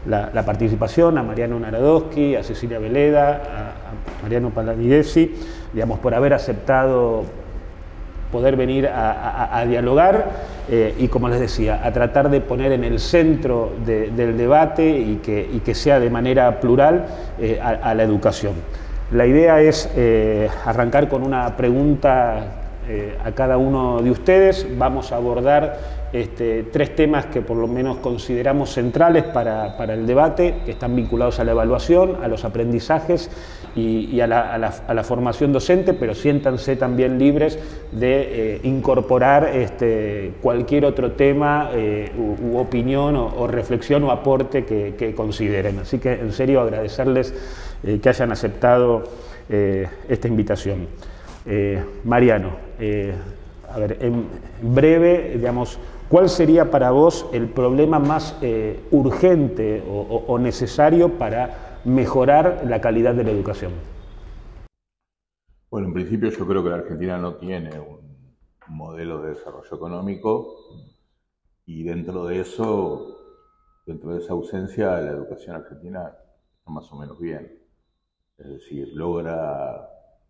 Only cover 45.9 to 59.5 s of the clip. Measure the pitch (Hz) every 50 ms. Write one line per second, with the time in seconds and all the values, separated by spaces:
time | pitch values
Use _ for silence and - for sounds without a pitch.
45.9 | 135 120 - 131 123 - 120 107 101 - 131 135 139 131 120 110 107 110 110 104
46.9 | - - 127 135 127 131 123 - - - - - - - - - - - - 98
47.9 | 107 104 - 131 123 - 127 117 104 - - 104 101 - - 123 123 123 123 120
48.9 | 117 110 104 - - - - - - - - - 107 104 101 98 95 95 95 -
49.9 | - - - - 120 107 - 117 113 107 101 101 104 98 - 104 98 90 87 -
50.9 | - - - - - - - - - - - 117 101 104 101 101 98 92 - -
51.9 | - - - 117 120 123 123 120 110 101 92 92 85 - - - - - 110 104
52.9 | 104 104 98 101 92 92 90 98 101 - - - - - - - - 113 107 101
53.9 | - - 131 120 120 120 104 78 - - - - - - 117 117 123 135 151 156
54.9 | 165 165 170 175 175 175 - - 131 117 120 123 120 123 123 - - - - -
55.9 | - - - - - 175 190 175 180 - 165 156 160 170 156 170 151 139 131 123
56.9 | 127 139 156 170 165 - - - - 117 117 113 - 135 127 123 131 139 156 156
57.9 | 160 147 143 143 156 160 - - - - 135 120 113 110 110 107 98 - - -
58.9 | - 143 123 131 - - 170 185 180 160 143 117